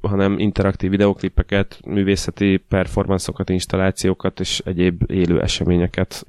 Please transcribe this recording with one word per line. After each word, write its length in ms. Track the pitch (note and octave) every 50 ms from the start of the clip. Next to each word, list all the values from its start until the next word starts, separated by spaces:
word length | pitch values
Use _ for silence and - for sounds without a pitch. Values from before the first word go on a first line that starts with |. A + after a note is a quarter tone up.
hanem 380 | - G2+ G2+ G2 G2 G2 G2+ -
interaktív 500 | G#2+ G2+ - G2 G2 G2 G2 - G2 F#2
videóklipeket, 880 | G2 G2 G2+ G2+ F#2+ - - F#2 - - - - G2+ G2 F#2+ - - - -
művészeti 800 | - F#2+ G2+ F#2+ G2 G2 - - F2 - - G2+ G2 F#2+ F#2 - -
performanceokat, 800 | G2+ F#2+ F#2 - - G2+ F#2+ F#2+ G2 F#2 - - - - F#2+ -
installációkat 920 | F#2 F#2 - - - F#2+ F#2+ F#2+ - - - F#2+ F#2 - - F#2+ - -
és 220 | F#2 - - - -
egyéb 380 | - F#2 E2+ F2+ F2+ F2 - -
élő 340 | - - F#2+ F2 E2+ E2+ -
eseményeket 840 | - - - - F2 F2+ F2+ F2 F2+ F2 - F2+ F#2 - - - -